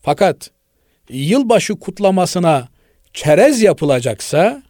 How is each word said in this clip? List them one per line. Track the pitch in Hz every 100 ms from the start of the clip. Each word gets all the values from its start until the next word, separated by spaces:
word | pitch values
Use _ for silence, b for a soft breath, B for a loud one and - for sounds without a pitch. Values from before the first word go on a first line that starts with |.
Fakat | - 147 190 151 - _ _ _ _ _ _
yılbaşı | 127 139 247 254 226 - 208
kutlamasına | - 185 196 190 175 180 175 147 123 _ _ _ _
çerez | - 151 151 262 269
yapılacaksa | 214 160 151 131 120 107 - 147 190 277 _